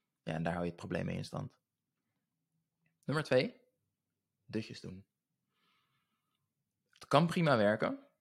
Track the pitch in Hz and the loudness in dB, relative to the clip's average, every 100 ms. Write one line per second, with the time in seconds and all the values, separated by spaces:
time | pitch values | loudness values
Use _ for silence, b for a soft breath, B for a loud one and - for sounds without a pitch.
0 | _ _ - 82 82 87 87 85 98 90 | _ _ -8 -4 -4 -4 -6 -8 -8 -6
1 | 92 90 92 - - - _ _ _ _ | -4 -6 -8 -10 -12 -16 _ _ _ _
2 | _ _ _ _ _ _ _ _ _ _ | _ _ _ _ _ _ _ _ _ _
3 | - 156 147 131 233 - _ _ _ _ | -4 -4 2 2 2 -4 _ _ _ _
4 | _ _ _ _ - 110 - 104 92 92 | _ _ _ _ -8 -8 -8 -12 -16 -16
5 | - _ _ _ _ _ _ _ _ _ | -20 _ _ _ _ _ _ _ _ _
6 | _ _ _ _ _ _ _ _ _ _ | _ _ _ _ _ _ _ _ _ _
7 | - 139 170 180 156 120 101 110 - 269 | 2 4 4 2 4 6 4 4 0 -4
8 | - _ | -12 _